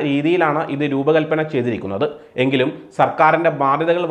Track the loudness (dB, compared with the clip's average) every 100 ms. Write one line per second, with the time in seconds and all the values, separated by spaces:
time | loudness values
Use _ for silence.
0 | 0 0 2 2 2 0 -2 -4 -2 0
1 | 2 0 0 -2 -2 -2 -2 -4 -4 -4
2 | -4 -6 -10 -2 0 2 0 -4 -8 0
3 | 0 4 2 4 2 0 0 0 0 0
4 | 0